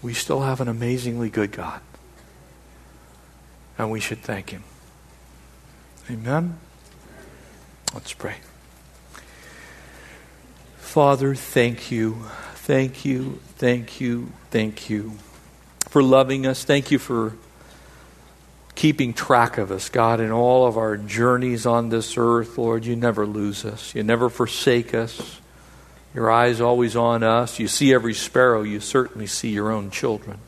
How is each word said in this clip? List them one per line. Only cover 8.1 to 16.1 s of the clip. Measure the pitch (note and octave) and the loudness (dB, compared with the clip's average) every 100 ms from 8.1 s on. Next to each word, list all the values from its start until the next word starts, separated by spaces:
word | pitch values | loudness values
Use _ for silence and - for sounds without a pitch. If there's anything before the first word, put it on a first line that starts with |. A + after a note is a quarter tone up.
pray. | - - - - - - - - - - - - - - - - - - - - - - - - - - - | -12 -12 -12 -18 -20 -20 -20 -20 -20 -20 -20 -20 -20 -20 -20 -20 -20 -20 -20 -20 -20 -20 -20 -20 -20 -20 -20
Father, | - - C#3 C#3 C#3 C3 | -2 4 6 4 0 -2
thank | - - A#2+ A#2 - | -2 2 2 0 -6
you, | A#2 A2 A2+ A2+ - - | -2 -2 -4 -14 -16 -16
thank | - - C3+ C3 C3 | -16 0 0 0 -4
you, | C#3+ C3 C3 C3+ - - | -4 -4 -4 -10 -16 -2
thank | B2 B2 A2+ - | 0 0 -4 -6
you, | B2+ A#2+ A#2+ - - | -4 -4 -6 -16 -4
thank | A#2 A2 G#2+ - | -2 -2 -6 -6
you | G#2+ A2 G#2+ - - - - - - - | -6 -6 -14 -20 -20 -20 -20 -20 -12 2
for | D3 | 4
loving | C3+ | 6